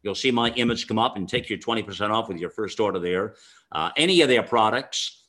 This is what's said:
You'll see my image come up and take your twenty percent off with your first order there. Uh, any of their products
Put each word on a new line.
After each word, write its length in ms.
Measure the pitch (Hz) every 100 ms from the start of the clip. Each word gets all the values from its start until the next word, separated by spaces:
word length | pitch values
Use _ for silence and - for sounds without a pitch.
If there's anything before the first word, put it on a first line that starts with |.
You'll 120 | 104
see 160 | 98 131
my 200 | 120 117
image 380 | 117 120 117 -
come 100 | 110
up 180 | 123 101
and 120 | 92
take 200 | 123 117
your 100 | 101
twenty 240 | - 113
percent 280 | 95 92 104
off 180 | 110 110
with 100 | 87
your 120 | 87
first 300 | - 101 -
order 180 | 107 92
there. 380 | 90 92 110 - - - _
Uh, 200 | 78 82 143
any 260 | 170 180
of 60 | 143
their 140 | 123
products 840 | 104 120 110 120 135 - - -